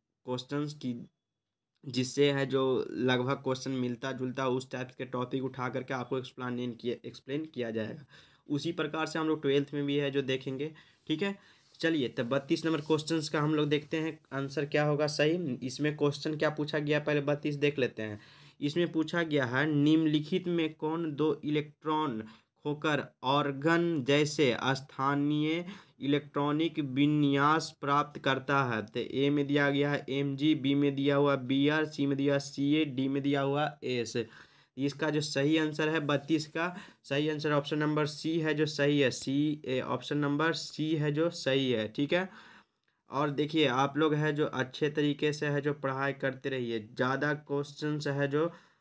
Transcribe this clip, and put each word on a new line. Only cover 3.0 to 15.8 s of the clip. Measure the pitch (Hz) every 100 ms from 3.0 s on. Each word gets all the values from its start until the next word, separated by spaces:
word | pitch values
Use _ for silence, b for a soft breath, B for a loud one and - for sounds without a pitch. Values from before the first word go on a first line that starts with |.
| 127 127 127 139
क्वेश्चन | 135 131 135
मिलता | 131 123 120 135
जुलता | 127 131 127 131
उस | 127 127
टाइप | 123 127 -
के | 127
टॉपिक | 127 123 135
उठा | 131 131 127
करके | 127 127
आपको | 131 120 131
एक्सप्लेन | 127 - 123 120 123
किया, | 113 120 117 127
एक्सप्लेन | - - 139 156
किया | 123 117
जाएगा। | 113 110 - - B B B -
उसी | 143 165
प्रकार | 170 151 160 156
से | 165
हम | 156
लोग | 156
ट्वेल्थ | 143 139 143
में | 147 143
भी | 143
है | 143
जो | 139
देखेंगे। | 131 131 135 131 151 156 B B -
ठीक | 156
है, | 202 196 B B B -
चलिए | 165 160 117
तब | - 117
बत्तीस | 139 - 165 165
नंबर | 160
क्वेश्चंस | 151 156 151 165 151
का | 160
हम | 151 151
लोग | 151
देखते | 147 147 160
हैं | 160 156 -
आंसर | 135 139 139 147
क्या | 147 151
होगा | 147 151
सही। | 147 151 175 165 123
इसमें | 127 127